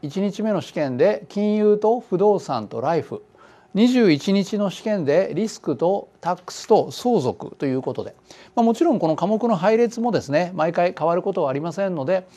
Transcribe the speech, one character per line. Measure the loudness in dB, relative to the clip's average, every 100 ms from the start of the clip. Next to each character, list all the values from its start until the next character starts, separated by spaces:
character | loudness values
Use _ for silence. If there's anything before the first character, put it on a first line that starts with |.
一 | -8 -4
日 | -4 -2
目 | -2
の | -2
試 | -4
験 | -4 -2 2
で、 | 2 2 -6
金 | -2 0 2
融 | 2 4
と | 2 0
不 | -2 0
動 | 2 2
産 | -2 -6 -6
と | -4
ラ | -2 -2
イ |
フ、 | -4 -12 -14 _ -20 -20 _ 2
二 | 4
十 | 6 4
一 | 4 2
日 | 0 0 -2
の | -2
試 | -4
験 | -4 -2 2
で、 | 2 2 -2
リ | -4
ス | -4
ク | -4 0
と | 0 -2 -6 _
タ | -6
ッ | -6
ク | -8
ス | -10 2
と | 4 2
相 | -4 0 2
続 | 0 -4 -10 -6
と | -4
い | -2
う |
こ | -4
と | -8
で、 | -10 -12 _ -20 -8 0
ま |
あ、 | 0
も |
ち | 2
ろ | 2
ん | 2
こ | 0
の | 0
科 | 0
目 | 0 0
の | 0
配 | 2 2
列 | 2 0
も | -2
で | -2
す | 0
ね、 | 0 0 -2
毎 | -2
回 | 0 -2 0
変 | 0
わ | 0
る |
こ | -2
と | -2
は | -2
あ |
り | -2
ま | -6
せ | -4 -4
ん |
の | -2 -2
で、 | -2 -4